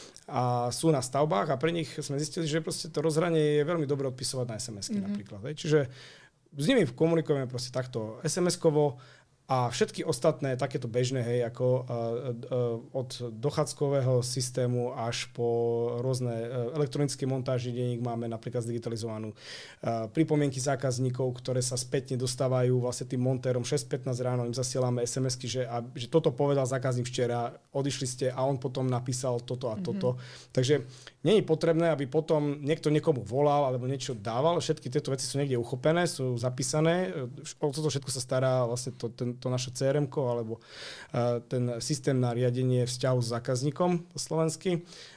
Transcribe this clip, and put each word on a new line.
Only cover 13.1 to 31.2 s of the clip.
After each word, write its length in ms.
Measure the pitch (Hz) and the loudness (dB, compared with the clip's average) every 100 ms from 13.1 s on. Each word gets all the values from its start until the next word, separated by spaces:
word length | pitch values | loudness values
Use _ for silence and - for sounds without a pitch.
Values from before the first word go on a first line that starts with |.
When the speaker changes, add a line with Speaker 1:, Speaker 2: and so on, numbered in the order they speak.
| - 120 | -6 -8
Speaker 1:
dochádzkového 880 | 110 143 156 147 - 143 139 127 127 | -4 -2 0 -2 0 0 2 4 2
systému 800 | 123 135 123 - 123 123 120 127 | 2 -2 -4 0 0 0 -2 -4
až 320 | 117 120 - | -4 -4 -6
po 160 | - 120 117 117 117 120 120 | -2 0 2 2 2 0 -2
rôzne, 320 | 127 127 123 | 0 0 -2
e, 400 | 113 117 127 127 | -2 -4 -4 -2
elektronické 560 | 156 143 143 143 - 131 | 0 -2 0 0 0 -2
montáže, 400 | 135 123 127 123 | -2 0 -2 -2
kde 240 | 120 123 | -2 -2
ich 80 | 120 | -2
máme 240 | 123 117 117 | -2 -2 -4
napríklad 400 | 113 123 123 120 | -6 -4 -4 -2
zdigitalizovanú, 640 | 117 117 117 113 110 110 | -4 -4 -6 -6 -6 -8
e, 60 | - - - - - - 113 110 | -10 -14 -16 -16 -6 -2 -2 -2
pripomienky 480 | 160 160 151 143 131 | 0 2 4 2 0
zákazníkov, 720 | 135 135 139 127 127 127 131 123 | -2 0 0 0 0 0 -2 -2
ktoré 240 | - 127 | -2 -2
sa 160 | 123 123 | 0 -2
spätne 400 | - 143 131 127 | -2 -2 0 -2
dostávajú 560 | 127 - 131 127 123 127 | -2 0 2 4 4 4
vlastne 240 | 123 120 127 | 2 -2 -4
tým 160 | 127 | 0
montérom 400 | 127 127 127 123 | 2 2 0 0
šesť 240 | 120 147 - | 0 -2 -2
pätnásť 340 | - 131 127 127 | -4 -2 -2 0
ráno, 160 | 123 120 | 0 0
im 60 | 120 | -2
zasielame 500 | 127 131 127 123 120 | -2 0 2 2 0
S 80 | |
M 160 | 135 131 | 0 0
S-ky, 160 | 127 120 | -2 -4
že, 160 | 123 | -4
a, 160 | 120 120 120 | -2 -4 -6
že 160 | 127 120 | -8 2
toto 240 | 165 160 | 2 4
povedal 320 | 123 143 139 131 | 2 2 2 2
zákazník 400 | 131 131 123 123 | 0 0 0 -2
včera, 480 | - 120 120 120 - _ | -2 0 0 -2 -6 _
odišli 360 | 139 139 127 127 | -2 -2 -2 -4
ste 160 | - 127 | -2 -2
a 80 | 127 | 0
on 160 | 131 135 | 0 0
potom 320 | 139 131 131 | -2 -2 0
napísal 480 | 120 127 127 131 120 120 | 0 -2 -2 -2 -2 -4
toto 240 | 123 123 | -4 -4
a 80 | 107 | -4
Speaker 2:
Mhm. 40 | - | -4
Speaker 1:
toto. 320 | - 123 127 - - - | -2 0 -2 -6 -18 -6
Takže 320 | - 127 147 131 - - - | 0 4 2 0 -14 -20 -2